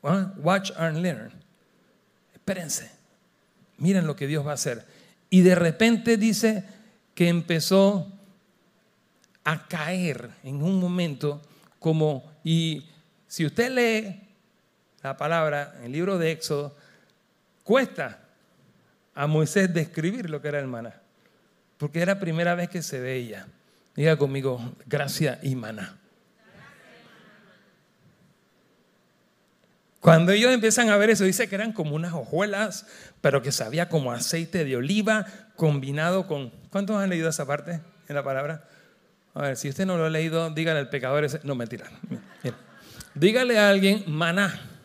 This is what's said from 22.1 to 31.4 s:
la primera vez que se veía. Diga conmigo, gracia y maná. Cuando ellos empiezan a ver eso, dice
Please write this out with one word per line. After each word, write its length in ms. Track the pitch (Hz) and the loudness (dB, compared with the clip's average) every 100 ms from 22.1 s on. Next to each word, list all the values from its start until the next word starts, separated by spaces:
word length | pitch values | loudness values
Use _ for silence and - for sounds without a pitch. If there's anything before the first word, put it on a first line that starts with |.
la 60 | 196 | 0
primera 340 | 185 160 170 | -2 -2 0
vez 140 | 175 175 | -2 -4
que 140 | 180 | -6
se 180 | 151 135 | -8 -8
veía. 460 | 127 131 120 101 - _ _ _ _ - | -6 -6 -8 -12 -16 _ _ _ _ 0
Diga 200 | 151 156 | 2 4
conmigo, 580 | 143 135 135 123 120 - - | 2 0 -4 -4 -8 -14 -8
gracia 520 | 147 139 - 147 123 | -6 -4 -2 -2 -2
y 120 | - | -4
maná. 440 | 131 110 107 95 - _ _ _ _ _ - - - - - - - - - _ _ _ _ _ _ _ _ _ _ _ _ _ _ _ _ _ _ _ _ _ _ _ _ _ _ | -6 -6 -10 -12 -16 _ _ _ _ _ -20 -20 -20 -20 -20 -20 -20 -20 -20 _ _ _ _ _ _ _ _ _ _ _ _ _ _ _ _ _ _ _ _ _ _ _ _ _ _
Cuando 320 | - 165 175 | 8 8 6
ellos 200 | 202 240 | 4 4
empiezan 360 | 254 220 220 233 | 4 2 2 4
a 80 | 208 | 4
ver 140 | 214 | 6
eso, 140 | 220 | 4
dice 240 | 190 185 | 4 2